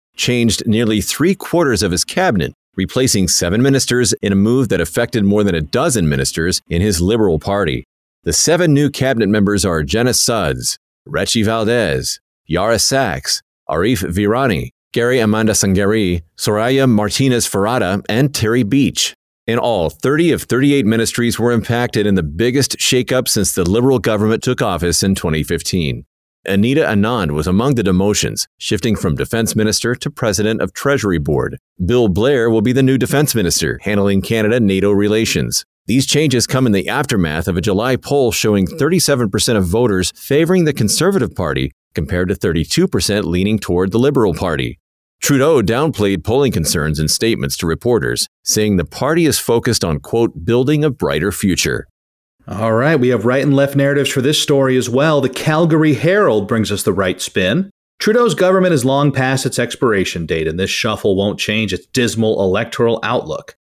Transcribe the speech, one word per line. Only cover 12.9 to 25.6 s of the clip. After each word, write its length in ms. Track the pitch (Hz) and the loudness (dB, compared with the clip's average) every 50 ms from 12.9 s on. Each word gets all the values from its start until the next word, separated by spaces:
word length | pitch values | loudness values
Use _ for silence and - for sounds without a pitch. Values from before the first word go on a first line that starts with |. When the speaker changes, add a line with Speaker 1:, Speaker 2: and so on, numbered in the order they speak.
| 135 135 131 101 76 69 - - - - _ _ _ _ _ - | 0 0 0 -2 -4 -6 -4 -6 -6 -6 _ _ _ _ _ -4
Speaker 1:
Arif 320 | 71 80 92 117 127 92 98 76 | -2 0 2 0 0 0 -2 -4
Virani, 600 | 82 98 104 101 110 127 139 127 92 69 62 62 _ _ _ _ | -2 0 0 2 2 0 0 0 -2 -2 -4 -8 _ _ _ _
Gary 260 | - 123 117 123 127 131 | -4 -2 0 2 2 2
Amanda 360 | 110 107 107 110 113 110 104 | 2 2 2 2 2 0 0
Sangari, 680 | - - 98 92 95 101 98 110 113 104 90 90 85 - _ _ | 0 0 2 2 2 2 2 0 0 0 0 -2 -4 -6 _ _
Soraya 520 | - - 117 104 104 113 123 135 135 135 127 | -6 -4 -2 0 0 0 0 2 2 2 4
Martinez 600 | 113 104 104 101 - - 135 135 123 117 - - | 2 2 0 0 0 0 0 0 0 0 -2 -2
Ferrada, 560 | - 98 98 107 123 127 101 87 95 101 - - | -2 -2 0 0 0 0 0 -2 -2 -4 -4 -2
and 240 | 104 117 143 139 | 0 0 0 0
Terry 300 | - - 110 107 117 127 | 0 -2 -2 0 0 0
Beach. 500 | 120 98 123 143 131 82 - - - - - _ _ _ _ _ _ | 0 0 2 0 0 0 -2 -4 -6 -6 -8 _ _ _ _ _ _
In 140 | - 113 120 | -4 -2 -2
all, 320 | - 120 113 95 82 76 | 0 0 0 0 0 -2
thirty 400 | - - - 123 147 156 175 170 | -4 -2 -2 0 0 2 2 2
of 140 | 127 85 - | 0 -2 -2
thirty-eight 420 | - 117 120 139 143 143 135 110 | -2 0 2 2 4 2 2 2
ministries 500 | 104 113 113 113 - - - 120 117 110 | 2 0 0 -2 -2 -2 -2 -2 -2 -2
were 140 | - 113 120 | 0 0 0
impacted 560 | 120 113 - - 120 120 123 117 - 110 101 | 0 0 0 -2 -2 -2 -2 -2 -2 0 0
in 80 | 104 98 | 2 2
the 80 | 92 | 2
biggest 560 | 82 73 73 87 113 123 123 143 123 - - - | 0 -2 -2 -2 -2 0 2 0 -2 -2 -4 -4
shakeup 480 | - - 135 127 131 - 131 127 117 | -2 0 0 0 0 0 -2 -2 0
since 260 | - - 110 98 - | 0 -2 -2 -2 -2
the 160 | - - 87 85 | -2 -2 0 2
Liberal 300 | 98 117 120 135 135 120 | 2 2 4 2 2 2
government 460 | 92 120 110 101 107 107 113 107 - | 0 0 0 2 2 2 0 0 0
took 180 | 127 127 - | -2 -2 0
office 400 | 131 104 90 80 87 87 85 - | -2 -2 -2 -2 0 0 0 0
in 140 | - 98 95 | 0 0 0
twenty 260 | - - 85 78 78 | 0 -2 -2 -2 -2
fifteen. 600 | 73 - 87 80 | -2 -2 -4 -4